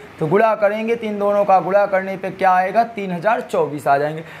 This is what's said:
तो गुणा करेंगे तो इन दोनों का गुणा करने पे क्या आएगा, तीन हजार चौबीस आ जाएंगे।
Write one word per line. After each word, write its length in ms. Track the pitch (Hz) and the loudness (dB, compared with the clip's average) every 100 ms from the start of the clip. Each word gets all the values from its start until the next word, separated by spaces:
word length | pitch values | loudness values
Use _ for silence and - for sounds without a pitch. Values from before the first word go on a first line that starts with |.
| - - | -16 -8
तो 80 | 160 | 0
गुणा 280 | 190 220 214 | 4 4 2
करेंगे 400 | 202 214 220 233 | 0 0 -2 -4
तो 120 | 220 | -4
इन 120 | 208 | -2
दोनों 260 | 202 202 202 | 0 2 4
का 140 | 190 | 4
गुणा 260 | 170 202 196 | 4 2 2
करने 320 | 190 190 190 | 0 -2 -6
पे 140 | 190 | -8
क्या 200 | 185 185 | -2 2
आएगा, 320 | 185 185 170 | 2 2 0
तीन 280 | 226 202 196 | 0 -4 -8
हजार 300 | 175 180 247 | -4 -2 -2
चौबीस 460 | 240 196 156 147 151 | -2 -2 -2 -2 0
आ 100 | 143 | 0
जाएंगे। 260 | 147 156 160 - | 0 -6 -12 -18